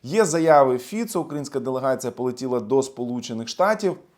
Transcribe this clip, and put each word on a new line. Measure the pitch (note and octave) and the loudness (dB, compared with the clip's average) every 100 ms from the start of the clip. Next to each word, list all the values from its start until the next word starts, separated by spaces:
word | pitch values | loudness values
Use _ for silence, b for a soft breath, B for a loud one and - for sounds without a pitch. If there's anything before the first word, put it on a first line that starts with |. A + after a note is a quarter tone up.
Є | B2 G3+ F#3+ | 0 2 2
заяви | E3 D#3+ D3 C3+ B2+ | 2 6 8 8 2
Фіцо, | - G#3 A#3 F3+ | -2 -6 -4 -4
українська | D#3+ D3 C#3 C3+ | -4 -8 -6 -6
делегація | B2 B2+ C3 C3 B2 | -4 -2 -2 -2 -4
полетіла | - B2+ B2 C3 B2 | -4 -6 -4 -4 -4
до | G#2 C3+ | 0 0
Сполучених | C3+ - B2 B2 A#2 A2+ A2+ | 0 -6 -6 -6 -8 -10 -10
Штатів. | - F#3+ G#3+ G3 D#3 _ | 0 0 2 -2 -4 _